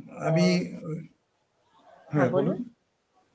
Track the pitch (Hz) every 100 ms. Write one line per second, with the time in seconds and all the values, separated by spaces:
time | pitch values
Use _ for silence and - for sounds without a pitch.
0 | - - 160 160 180 180 - - 170 156
1 | - _ _ _ _ _ _ _ _ -
2 | - 147 127 185 - - - _ _ _
3 | _ _ _